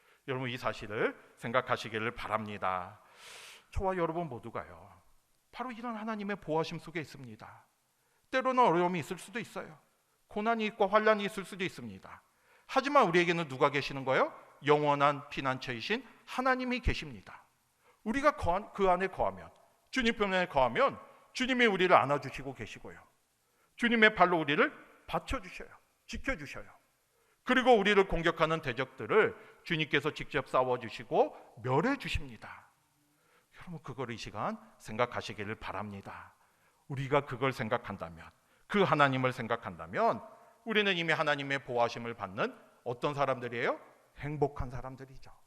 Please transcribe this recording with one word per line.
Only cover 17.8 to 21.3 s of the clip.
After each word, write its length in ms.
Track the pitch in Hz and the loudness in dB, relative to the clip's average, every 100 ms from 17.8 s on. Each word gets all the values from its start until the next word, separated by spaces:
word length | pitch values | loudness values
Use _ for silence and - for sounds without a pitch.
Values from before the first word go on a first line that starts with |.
| _ _ 214 | _ _ -4
우리가 320 | 262 285 285 | 2 2 2
거한, 340 | 170 180 208 | 0 -2 -2
그 180 | - 196 | 2 4
안에 180 | 180 190 | 4 0
거하면, 440 | - 104 95 80 - _ _ _ | -2 -2 -4 -12 -20 _ _ _
주님 260 | 269 233 233 | 0 0 2
품 180 | 202 | 2
안에 120 | 185 180 | 2 2
거하면 520 | 175 127 135 269 220 - - _ | 4 4 4 2 0 -12 -20 _